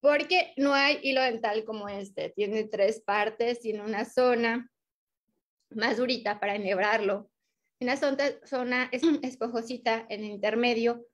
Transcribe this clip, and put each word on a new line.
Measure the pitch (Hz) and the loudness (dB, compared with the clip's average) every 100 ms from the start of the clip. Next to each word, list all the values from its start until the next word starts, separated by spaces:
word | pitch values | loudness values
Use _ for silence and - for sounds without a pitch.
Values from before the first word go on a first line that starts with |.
porque | 277 294 311 359 - - | 4 4 4 2 2 2
no | 277 | 2
hay | 277 277 294 | 4 4 2
hilo | 269 262 | 0 2
dental | 262 226 226 214 220 | 2 0 -2 -2 -4
como | 214 202 | -8 -8
este. | 202 196 - - | -10 -10 -8 -8
Tiene | - 208 220 | -4 -2 -2
tres | 214 208 196 220 | -4 2 2 2
partes, | - 208 208 214 233 240 | -2 0 0 0 -2 -2
tiene | 233 214 | -4 -6
una | 208 208 240 | -4 -4 -2
zona | - 254 240 233 233 247 _ _ _ _ _ _ _ _ _ _ | 2 4 4 2 0 -4 _ _ _ _ _ _ _ _ _ _
más | 214 226 233 | -4 -2 0
durita | 247 240 208 208 | 0 -2 -2 -4
para | 202 | -2
enhebrarlo, | 208 196 190 208 226 202 202 208 _ _ _ _ _ | -2 -2 0 2 2 2 -2 -6 _ _ _ _ _
una | 247 269 | -4 0
zona, | 285 269 277 - | 0 0 -2 -2
zona | - 262 247 247 254 | -6 -6 -2 -2 -2
es-, | 247 311 294 | 0 2 2
esponjosita | 262 254 247 233 226 247 240 226 226 | -2 -6 -4 -4 -6 -4 -2 -2 -4
en | 208 | -8
el | 214 | -8
intermedio | 202 208 220 240 226 233 240 - | -4 -2 2 2 2 0 -2 -8